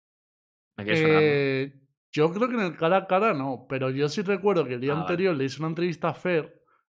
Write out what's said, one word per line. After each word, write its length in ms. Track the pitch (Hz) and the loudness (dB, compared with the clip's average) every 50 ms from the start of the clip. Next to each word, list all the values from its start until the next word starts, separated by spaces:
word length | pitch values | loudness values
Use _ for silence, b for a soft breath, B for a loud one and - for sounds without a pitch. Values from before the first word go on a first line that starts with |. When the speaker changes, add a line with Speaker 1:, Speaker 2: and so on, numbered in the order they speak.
| _ _ _ _ _ _ _ _ _ _ _ _ _ _ _ - | _ _ _ _ _ _ _ _ _ _ _ _ _ _ _ -10
Speaker 1:
Me 60 | 101 | -4
quedé 120 | 104 - 160 | -2 0 2
sonando. 220 | 160 156 156 156 | 4 4 4 4
Speaker 2:
Eh, 520 | 151 151 147 143 139 139 135 131 131 - - - _ _ _ _ _ _ | 4 4 2 2 0 0 -2 -2 -4 -6 -8 -16 _ _ _ _ _ _
yo 220 | - 147 151 165 165 | 0 2 2 2 2
creo 160 | 208 240 254 | 0 -2 -2
que 60 | 247 | 0
en 60 | 233 | -2
el 140 | 202 180 151 | -2 -4 -2
cara 220 | - 165 165 185 196 | -2 0 2 2 2
a 100 | 185 190 | 2 2
cara 260 | 185 190 208 226 196 | 2 2 2 2 2
no, 320 | 139 135 139 131 113 - - | 0 -2 -4 -6 -8 -8 -8
pero 220 | 139 131 131 131 | -6 -2 -2 -2
yo 180 | 131 135 143 147 | 0 0 -2 -2
sí 140 | 143 214 202 | -2 -2 -2
recuerdo 420 | 185 202 190 196 208 196 165 147 | -2 -2 0 2 2 2 2 0
que 80 | 127 127 | 0 -4
el 80 | 120 | -4
día 100 | 123 139 | -2 -2
Speaker 1:
Ah, 40 | 147 | -2
vale. 100 | 160 175 185 | -2 -2 -2
Speaker 2:
anterior 280 | 180 170 190 190 170 | -2 0 0 0 0
le 100 | 135 135 | 0 -2
hice 140 | 135 131 131 | -2 -4 -4
una 100 | 156 160 | -6 -4
entrevista 400 | 165 160 170 180 160 - - 170 | -2 -2 -2 -2 -2 -2 -4 -4
a 40 | - | -4
Fer 480 | - - 180 180 160 143 - - _ _ _ _ _ _ _ | -4 -2 0 0 0 -2 -4 -10 _ _ _ _ _ _ _